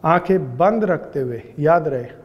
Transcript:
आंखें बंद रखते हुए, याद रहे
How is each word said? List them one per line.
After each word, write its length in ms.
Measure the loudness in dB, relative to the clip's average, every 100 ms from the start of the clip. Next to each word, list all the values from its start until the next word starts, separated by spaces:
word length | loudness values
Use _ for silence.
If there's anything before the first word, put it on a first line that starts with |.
आंखें 520 | 4 2 2 0 0 0
बंद 280 | 2 2
रखते 360 | 0 -2 -4 -8
हुए, 220 | -6 -8 -12 -2
याद 300 | 2 2 2
रहे 180 | -6 -8 -16